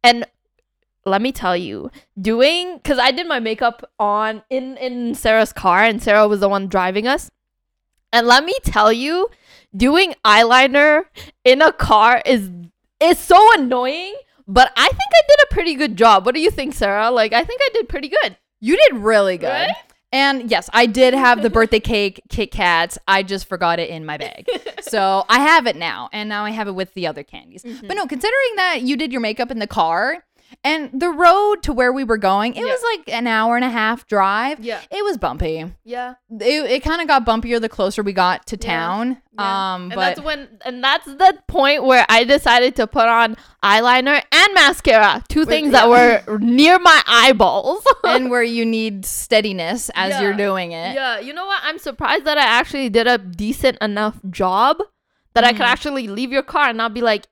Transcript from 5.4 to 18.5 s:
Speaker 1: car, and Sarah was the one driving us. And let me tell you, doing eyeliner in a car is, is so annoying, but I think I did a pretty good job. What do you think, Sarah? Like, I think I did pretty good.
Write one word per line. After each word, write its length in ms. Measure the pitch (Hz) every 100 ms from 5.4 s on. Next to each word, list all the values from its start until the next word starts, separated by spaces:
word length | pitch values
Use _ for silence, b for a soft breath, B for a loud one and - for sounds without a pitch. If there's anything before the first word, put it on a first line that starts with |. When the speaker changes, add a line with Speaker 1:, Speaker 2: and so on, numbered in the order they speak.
| 214
Speaker 1:
car, 320 | - 190 180
and 180 | 226 202
Sarah 240 | - 208 208
was 120 | 208
the 80 | 196
one 200 | 196 196
driving 400 | 185 185 190 233
us. 240 | 294 - _ _ _ _ _ _ _ _
And 160 | 233 233
let 180 | 247 330
me 80 | 539
tell 300 | - 214 214
you, 360 | 233 277 339 415 b b b b 196
doing 380 | 247 320 381 -
eyeliner 840 | - 208 233 247 269 277 294 302 381 B B _
in 180 | 254 262
a 100 | 320
car 500 | - - 214 220 247 -
is, 240 | 247 196 175 170 _ _ _
is 180 | 320 349
so 360 | - 359 427
annoying, 640 | 440 254 247 254 311 370 494 _ _ -
but 240 | 196 254 -
I 100 | 294
think 120 | - 807
I 80 | 659 605
did 120 | 571 571
a 40 |
pretty 200 | - 339
good 240 | 269 302 190
job. 280 | 226 196 196
What 100 | 262
do 60 |
you 100 | 320
think, 240 | - 277 -
Sarah? 340 | 202 202 226
Like, 240 | 247 220
I 100 | 226
think 160 | 339 508
I 60 | 554
did 160 | 453 311
pretty 200 | 269 277
good. 280 | 349 220 185 _